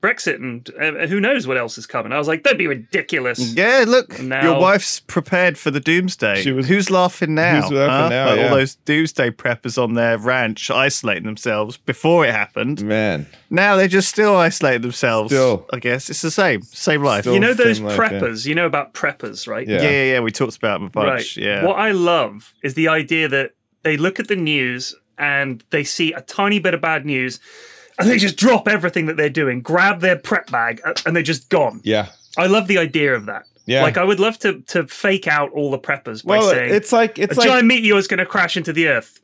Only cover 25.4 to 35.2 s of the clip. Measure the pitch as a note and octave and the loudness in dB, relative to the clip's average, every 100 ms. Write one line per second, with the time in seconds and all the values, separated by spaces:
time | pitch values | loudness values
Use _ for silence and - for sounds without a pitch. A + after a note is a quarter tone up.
25.4 | C#3 A#2+ _ D#3+ D3 - E3 E3 - - | -4 -6 _ -4 -4 -2 -2 -4 -12 -2
26.4 | G3+ G#3 F3+ E3+ E3 D#3 C#3+ C3+ B2+ B2+ | 0 2 0 -2 -2 -2 -2 -4 -4 -8
27.4 | - - - - - - G3 B3 G3 - | -18 -20 -20 -20 -20 0 2 2 0 2
28.4 | A3+ A#3 - G#3 F3 F3 D#3+ D#3+ D3 C#3 | 4 4 2 0 0 -2 -4 0 0 0
29.4 | C#3+ B2 A#2+ E3+ F#3+ G3 F3+ F3+ - G#3 | -2 -2 -2 2 2 2 0 0 0 -4
30.4 | - A#2+ A#2 A#2 D#3 F3 - E3+ D#3+ D#3 | -2 -2 -2 -4 -6 -4 -2 -2 -2 -4
31.4 | - F#3 C3+ A2 - G#2+ G2 - _ - | 0 2 2 -2 -2 -2 -2 -10 _ -2
32.4 | F#3 G3+ F#3 F#3+ D#3+ D#3 C#3+ B2 G#2 G#2 | 2 2 2 0 2 0 0 0 -4 -14
33.4 | - _ - B2+ C3+ F3+ F3+ G3 G#3 A3 | -16 _ -2 2 2 2 0 2 0 0
34.4 | G3+ D#3 - F3+ D3 - G3+ F#3+ | -4 -4 -4 -4 -4 -4 -2 0